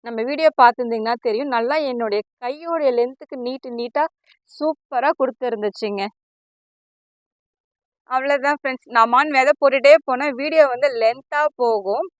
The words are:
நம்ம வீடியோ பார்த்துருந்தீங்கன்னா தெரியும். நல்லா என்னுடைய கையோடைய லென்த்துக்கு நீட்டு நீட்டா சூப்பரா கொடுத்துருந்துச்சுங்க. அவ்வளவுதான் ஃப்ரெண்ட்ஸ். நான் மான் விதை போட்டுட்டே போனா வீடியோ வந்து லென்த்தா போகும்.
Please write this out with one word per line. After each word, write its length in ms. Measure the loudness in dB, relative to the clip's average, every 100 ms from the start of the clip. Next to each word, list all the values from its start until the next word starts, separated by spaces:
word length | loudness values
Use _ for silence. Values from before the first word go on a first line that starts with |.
நம்ம 180 | -10 -6
வீடியோ 280 | -4 0 -2
பார்த்துருந்தீங்கன்னா 600 | 4 4 4 -4 -4 -4 -4
தெரியும். 320 | -4 -4 -2
நல்லா 240 | -2 -2 -2
என்னுடைய 360 | -4 -4 -2 -4 -6 _
கையோடைய 500 | -10 -10 -6 -2 0
லென்த்துக்கு 460 | 2 -2 -4 -16 -10
நீட்டு 320 | -8 -10 -10
நீட்டா 340 | -8 -4 -2 -2 _ _ _ _
சூப்பரா 600 | -4 -4 -4 _ -2 0
கொடுத்துருந்துச்சுங்க. 880 | 0 -4 -2 -6 -4 -6 -4 -6 -6 -8 _ _ _ _ _ _ _ _ _ _ _ _ _ _ _ _ _ _ _ _
அவ்வளவுதான் 480 | -4 0 0 0 -2
ஃப்ரெண்ட்ஸ். 300 | -6 -8 -2
நான் 200 | 2 4
மான் 200 | 2 2
விதை 220 | 2 2
போட்டுட்டே 380 | 4 2 4 6 6
போனா 260 | 4 -2 -2
வீடியோ 300 | -4 0 4 4
வந்து 220 | 2 -2 2
லென்த்தா 460 | 0 0 _ -2 -2 0
போகும். 500 | 0 0 -2 -4 -4